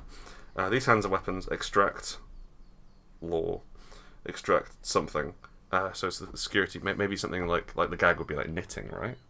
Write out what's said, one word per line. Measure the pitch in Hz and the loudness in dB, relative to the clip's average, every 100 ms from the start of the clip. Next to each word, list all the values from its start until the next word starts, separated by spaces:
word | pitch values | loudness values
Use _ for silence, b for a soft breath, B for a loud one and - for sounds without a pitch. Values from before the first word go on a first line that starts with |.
| - B B B B - | -12 B B B B -2
Uh, | 95 | 2
these | 127 127 | 4 6
hands | 110 98 | 6 6
are | |
weapons. | 95 - 92 - | 0 0 -4 -2
Extract | 87 - 101 98 - - - - - - - - - - - - - | -4 2 4 4 2 -8 -10 -12 -16 -16 -18 -20 -20 -20 -20 -20 -12
law. | 82 82 85 87 - b b b b b - | -2 0 0 -4 -8 b b b b b -10
Extract | - - 90 - - | -4 2 2 2 -8
something. | - 98 76 78 71 - - - - | 0 2 2 0 -2 -6 -18 -20 -2
Uh, | 92 95 | 0 0
so | - 92 | -2 -2
it's | - | -2
the | 92 - | -6 -6
security. | - 104 92 80 | 0 2 2 0
May-, | 92 | -2
maybe | - 101 98 | 0 0 0
something | - 90 87 | -2 0 2
like, | 85 - - | 0 0 0
like | 87 | 0
the | 82 | 4
gag | 90 82 | 4 4
would | 78 | 0
be | 71 | -2
like | 76 | -2
knitting, | 82 - - - | -4 -6 -8 -8
right? | - 110 127 | -6 -6 -8